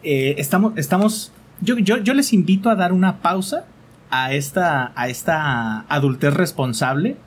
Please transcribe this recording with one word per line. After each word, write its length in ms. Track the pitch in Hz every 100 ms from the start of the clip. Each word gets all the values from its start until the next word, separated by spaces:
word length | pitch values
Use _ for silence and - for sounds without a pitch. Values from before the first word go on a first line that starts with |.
Eh, 320 | 160 139 135 143
estamos, 340 | 143 185 214 220
estamos, 540 | 143 185 214 220 - - - -
yo, 160 | 185 240
yo, 200 | 190 240
yo 160 | 202
les 200 | 277 269
invito 360 | 214 170 190 233
a 60 | 202
dar 160 | 175
una 260 | 185 185 185
pausa 440 | - 185 185 311 - - - - -
a 220 | 131 131
esta, 580 | 143 143 185 175 143 123 -
a 120 | 123
esta 720 | 123 - 160 147 120 113 110 -
adultez 460 | 147 139 131 143
responsable 800 | 143 180 - 127 113 131 135 208 294